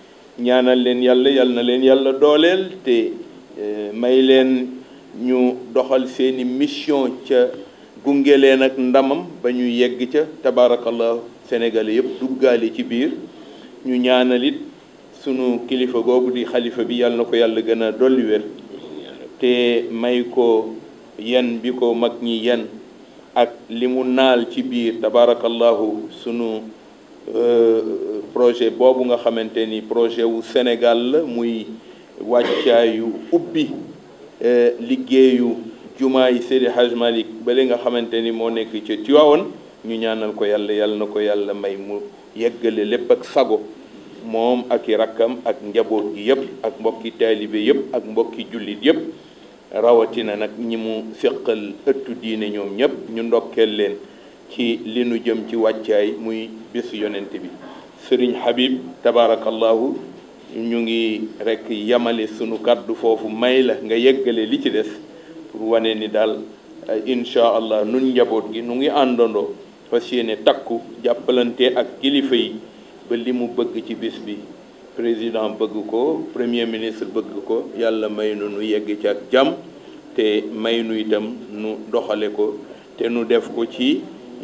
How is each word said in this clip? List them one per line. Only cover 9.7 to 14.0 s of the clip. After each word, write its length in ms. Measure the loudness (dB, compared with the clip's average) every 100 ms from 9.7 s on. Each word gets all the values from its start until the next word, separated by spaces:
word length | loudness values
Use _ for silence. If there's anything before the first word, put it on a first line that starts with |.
| 2 0 0 -2
ca, 140 | 0 -2 -2
tabaarakallah, 760 | 0 4 4 4 0 -2 -2 -2 -6 -18 -6
Sénégalais 460 | -2 0 0 0 0
yëpp 240 | 0 -4
duggaale 520 | -6 2 4 4 0
ci 80 | -4
biir. 280 | -4 -2 -2 -4 -14 -20 -20 -20 -20 -12
Ñu 120 | -4
ñaanal 440 | 0